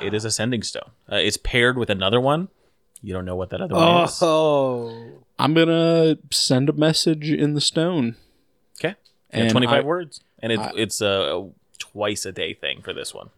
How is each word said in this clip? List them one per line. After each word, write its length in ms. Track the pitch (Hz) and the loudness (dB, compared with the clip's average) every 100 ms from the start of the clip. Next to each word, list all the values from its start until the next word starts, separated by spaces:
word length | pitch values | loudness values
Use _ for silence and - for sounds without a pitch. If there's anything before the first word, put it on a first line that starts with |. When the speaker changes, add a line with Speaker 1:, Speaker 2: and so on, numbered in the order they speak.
Speaker 1:
It 120 | 98 | -4
is 100 | 107 | -4
a 80 | 110 | -4
sending 320 | - 120 117 | -4 -2 -2
stone. 280 | 95 - - _ - | -4 -10 -14 _ -6
Uh, 60 | 101 | -2
it's 200 | 95 - | 0 -2
paired 400 | - 123 120 127 | -2 2 2 2
with 120 | 107 | -2
another 320 | 98 95 120 | 0 2 2
one. 260 | 131 156 190 _ _ _ _ - | 2 0 -4 _ _ _ _ -18
You 100 | 104 | -8
don't 120 | 90 90 | -8 -6
know 100 | 90 | -6
what 140 | 92 | -6
that 100 | 180 | -6
other 160 | 185 175 | -2 2
one 300 | 165 175 165 | 4 4 2
is. 120 | - | 0
Speaker 2:
Oh. 1000 | 165 156 156 143 131 123 117 117 117 - _ - | 2 2 2 2 0 -2 -8 -12 -18 -20 _ -2
Speaker 3:
I'm 160 | 143 | 2
gonna 640 | 160 165 165 165 165 160 151 - | 4 4 4 4 4 4 2 -2
send 380 | - - 131 139 | -2 2 2 2
a 40 | |
message 560 | 147 156 156 170 156 151 | 2 2 2 0 0 -2
in 220 | 151 147 | 0 0
the 80 | 147 | 0
stone. 540 | - 160 170 175 117 - _ _ _ _ _ - | 0 0 0 0 -2 -4 _ _ _ _ _ -8
Speaker 1:
Okay. 160 | 165 208 _ _ _ | -8 -8 _ _ _
Yeah, 60 | 113 | 0
Speaker 3:
And 100 | 113 | 2
Speaker 1:
twenty-five 320 | 120 120 139 | 4 4 2
Speaker 3:
I 40 | 135 | 2
Speaker 1:
words. 340 | 180 165 - _ - | -2 -4 -16 _ -8
And 120 | 113 | -2
it's, 80 | 110 | -2
Speaker 3:
I 100 | 110 95 | -2 -4
Speaker 1:
it's 260 | 104 - | -4 -2
a, 480 | 101 98 73 90 98 - _ - - 101 | 0 0 0 -4 -8 -18 _ -18 -14 -4
twice 260 | 104 101 98 | -4 -4 -8
a 60 | |
day 220 | 95 85 | -6 -8
thing 280 | - 71 - | -6 -8 -8
for 120 | 98 | -10
this 200 | - - | -10 -10
one. 160 | 50 - | -14 -20